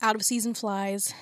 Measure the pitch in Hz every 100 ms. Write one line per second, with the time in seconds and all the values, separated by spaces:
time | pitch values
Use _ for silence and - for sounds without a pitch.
0 | 226 214 190 240 220 226 220 196 196 196
1 | - -